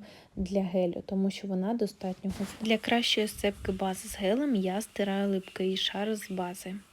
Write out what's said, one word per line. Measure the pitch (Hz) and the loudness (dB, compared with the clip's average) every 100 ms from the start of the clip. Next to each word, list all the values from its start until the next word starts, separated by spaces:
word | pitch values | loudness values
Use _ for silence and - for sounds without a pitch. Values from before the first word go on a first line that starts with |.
| - - - - | -2 -18 -14 -6
для | 185 196 | 0 0
гелю, | 185 185 180 - - | 2 2 2 0 -4
тому | 190 196 | 0 0
що | - 196 | 0 -4
вона | 185 190 | -2 0
достатньо | 233 202 - 190 185 190 - | 0 -2 -4 -8 -4 -4 -4
густа. | 196 - | -6 -4
Для | 220 220 | 0 0
кращої | - 233 233 226 214 | 4 2 4 2 0
сцепки | - 202 202 - | 0 -2 0 -2
бази | 190 190 190 214 | 0 0 -2 -6
з | - | -2
гелем | 190 240 294 | 2 4 4
я | 214 185 196 | 2 2 0
стираю | - - 202 196 202 | -2 -2 0 2 2
липкий | 190 185 - 190 185 | 2 -2 -2 0 0
шар | - 196 214 214 | 0 0 -2 -2
з | - | -4
бази. | 185 180 180 185 196 - | -4 -4 -6 -8 -10 -12